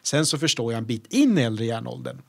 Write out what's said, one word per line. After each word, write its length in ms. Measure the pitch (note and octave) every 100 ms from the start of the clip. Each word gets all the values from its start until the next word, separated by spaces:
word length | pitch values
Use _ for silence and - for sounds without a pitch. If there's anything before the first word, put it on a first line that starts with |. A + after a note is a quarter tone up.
Sen 240 | - D3 D3+
så 120 | D3+
förstår 360 | D#3 - A#2
jag 40 | A2+
en 80 | A2+
bit 280 | A2+ -
in 240 | A#3+ C#4+ F#3+
i 40 |
äldre 240 | A#2 G#2+ A#2
järnåldern. 520 | A2+ A#2+ B2+ B2 C3